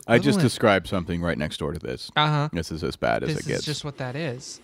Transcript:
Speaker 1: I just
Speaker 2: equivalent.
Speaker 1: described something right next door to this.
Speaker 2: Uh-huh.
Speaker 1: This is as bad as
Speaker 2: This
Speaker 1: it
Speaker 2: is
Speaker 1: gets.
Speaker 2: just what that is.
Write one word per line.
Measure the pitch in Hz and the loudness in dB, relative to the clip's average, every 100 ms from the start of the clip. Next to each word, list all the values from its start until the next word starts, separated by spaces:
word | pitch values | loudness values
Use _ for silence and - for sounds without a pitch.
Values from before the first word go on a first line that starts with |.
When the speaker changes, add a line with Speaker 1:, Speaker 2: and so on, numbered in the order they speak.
| - | 4
Speaker 1:
I | 117 | 4
just | - | 6
Speaker 2:
equivalent. | 202 | 4
Speaker 1:
described | 131 - 110 98 87 | 4 4 4 4 2
something | 95 87 85 | -4 -2 -2
right | 85 65 | 0 -2
next | 78 - | -2 -4
door | 76 | -4
to | 82 | -4
this. | - 64 - | -6 -8 -4
Speaker 2:
Uh-huh. | - 151 147 151 | 0 2 2 0
Speaker 1:
This | 87 - | -2 -4
is | 78 | -4
as | 80 | -4
bad | - 60 55 | -2 0 2
as | 60 | 0
Speaker 2:
This | 151 | -4
Speaker 1:
it | |
Speaker 2:
is | - | -2
Speaker 1:
gets. | - | -4
Speaker 2:
just | 151 143 | -4 -6
what | 151 135 | -8 -8
that | 127 | -8
is. | 135 160 123 - - | -6 -6 -6 -12 -16